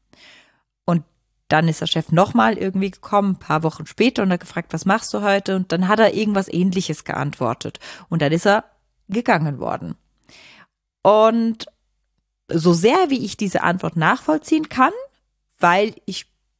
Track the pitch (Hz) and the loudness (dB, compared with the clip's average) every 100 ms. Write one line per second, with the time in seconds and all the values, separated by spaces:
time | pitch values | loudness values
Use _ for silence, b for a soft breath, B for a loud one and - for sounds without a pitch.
0 | _ b b b b b b _ - 170 | _ b b b b b b _ -2 -2
1 | - _ _ _ - 151 165 156 160 165 | -2 _ _ _ -2 0 2 -2 -4 -4
2 | - 160 202 233 226 214 190 190 196 - | 0 2 4 4 2 0 -2 -2 -4 -6
3 | - 208 202 185 - 156 160 - 156 - | -2 0 2 -2 -2 -2 -2 -4 -6 0
4 | 233 - 190 180 - - - 165 190 220 | 0 2 0 0 -4 -10 -8 -4 0 0
5 | - 208 202 196 196 190 185 170 185 214 | -2 -4 0 0 0 -4 -2 -2 2 4
6 | 214 - 214 196 190 170 185 185 180 156 | 4 2 0 0 -2 0 0 0 -4 -6
7 | - - 143 - 120 - - - B B | -6 -6 -6 -4 -4 -4 -8 -14 B B
8 | B 165 143 165 208 208 - _ _ _ | B -2 0 2 2 2 0 _ _ _
9 | - 202 240 185 151 131 58 - 85 - | -8 -4 0 0 0 -4 -6 -8 -8 -14
10 | _ _ B B B B B _ _ _ | _ _ B B B B B _ _ _
11 | 190 214 220 233 226 220 - _ _ _ | 2 4 4 2 -2 -4 -10 _ _ _
12 | _ _ _ _ - 170 165 170 214 349 | _ _ _ _ -6 0 2 4 4 4
13 | 349 269 202 - 202 - 175 180 165 165 | 2 0 -4 -6 -4 -2 -2 -2 -4 0
14 | 160 254 - 311 - 311 311 - 269 453 | 0 0 0 -2 0 -2 0 0 0 0
15 | 539 _ _ _ _ _ 175 185 214 - | -12 _ _ _ _ _ 2 4 0 -4
16 | - 185 - _ _ _ | -12 -12 -14 _ _ _